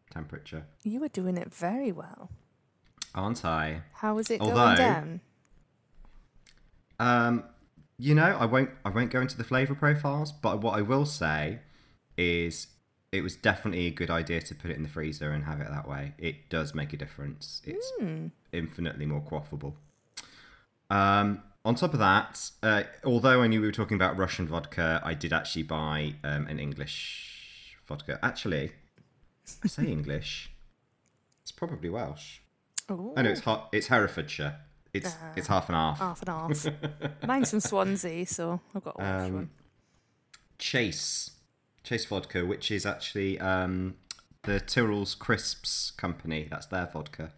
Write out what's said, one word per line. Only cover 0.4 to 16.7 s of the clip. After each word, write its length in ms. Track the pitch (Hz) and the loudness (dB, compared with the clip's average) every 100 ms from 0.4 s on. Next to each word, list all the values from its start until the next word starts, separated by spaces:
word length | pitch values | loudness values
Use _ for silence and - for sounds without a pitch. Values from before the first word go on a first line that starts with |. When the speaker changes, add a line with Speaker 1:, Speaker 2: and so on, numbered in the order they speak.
| - 80 76 _ | -12 -14 -14 _
Speaker 2:
You 160 | 208 240 | -6 -4
were 80 | 302 | -4
doing 280 | 196 185 175 | -2 -2 -2
it 160 | - | -6
very 400 | - 175 247 262 | -4 -4 -2 -2
well. 380 | 160 - - - - _ _ _ _ _ _ - 92 | -4 -12 -18 -18 -20 _ _ _ _ _ _ -10 -4
Speaker 1:
Aren't 280 | 101 117 | -4 -2
I? 380 | 82 80 78 78 - | 0 0 -2 -4 -10
Speaker 2:
How 260 | - 214 214 | -6 -2 0
is 100 | 220 | 0
it 100 | 214 | 0
Speaker 1:
Although, 140 | 214 | 4
Speaker 2:
going 220 | 240 240 254 | 6 8 8
down? 440 | 247 170 151 170 - _ _ - _ _ _ - - - _ _ - - - _ _ - | 8 4 -2 -10 -14 _ _ -20 _ _ _ -20 -20 -20 _ _ -20 -20 -20 _ _ 0
Speaker 1:
um, 440 | 120 120 117 120 - - _ - _ - | 4 6 6 2 -2 -16 _ -20 _ -4
you 160 | 135 | 6
know, 240 | 151 170 196 | 8 8 6
I 60 | 113 | 4
won't, 240 | 127 135 - 101 | 4 4 0 -2
I 40 | |
won't 200 | 107 120 | 0 2
go 120 | 127 | 2
into 140 | 127 - | 0 -2
the 80 | |
flavour 300 | 120 127 135 | 0 2 2
profiles, 580 | 139 147 151 147 143 151 | 4 4 4 2 0 -2
but 300 | - 110 104 | 0 0 2
what 160 | 113 104 | 2 2
I 60 | |
will 240 | 104 135 143 | 4 4 4
say 520 | - 78 78 78 113 - - _ _ _ - | 0 0 2 0 -4 -12 -20 _ _ _ 0
is 520 | 87 85 85 - - _ _ _ _ | 2 2 0 -4 -10 _ _ _ _
it 100 | 98 | -4
was 140 | 92 - | -2 2
definitely 520 | 110 92 107 90 87 | 2 2 -2 0 -2
a 40 | |
good 200 | 76 85 | 0 0
idea 280 | 82 80 82 | 0 0 -2
to 120 | - | -4
put 160 | 76 85 | -8 -6
it 80 | 73 | -6
in 60 | |
the 60 | 76 | -6
freezer 420 | 80 78 76 76 | -4 -6 -4 -4
and 140 | 73 76 | -2 -4
have 140 | 73 | -4
it 60 | - | -6
that 180 | 73 - | -6 -6
way. 240 | 69 71 - | -8 -8 -6
It 280 | 82 73 - | -6 -6 -4
does 240 | 82 73 | -4 -2